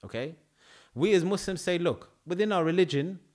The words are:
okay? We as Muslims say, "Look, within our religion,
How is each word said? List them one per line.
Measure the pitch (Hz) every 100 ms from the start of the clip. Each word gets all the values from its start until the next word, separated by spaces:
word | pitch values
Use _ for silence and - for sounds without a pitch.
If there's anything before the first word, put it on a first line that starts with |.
okay? | 101 113 143 165 _ _ _ - _ 120
We | 190
as | 190
Muslims | 170 196 - 180
say, | - 175
"Look, | 170 113 - _ 156
within | 175 214
our | 185
religion, | 160 180 170 143 165 185 -